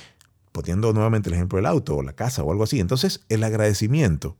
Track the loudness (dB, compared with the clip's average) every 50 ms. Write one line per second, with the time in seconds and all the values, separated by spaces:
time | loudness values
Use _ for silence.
0 | -20 -20 _ _ _ _ _ _ _ _ -10 -8 -4 -2 -2 0 2 2 2 2
1 | 2 2 2 2 0 0 0 0 0 0 0 0 0 2 0 0 0 -2 -2 -2
2 | -4 -4 -6 -6 -4 -4 -2 -2 -2 -2 0 0 0 0 0 0 0 0 0 0
3 | 0 -2 -4 -4 _ -2 -2 0 0 0 0 2 2 2 2 2 0 0 2 2
4 | 2 2 2 0 -2 -8 -12 _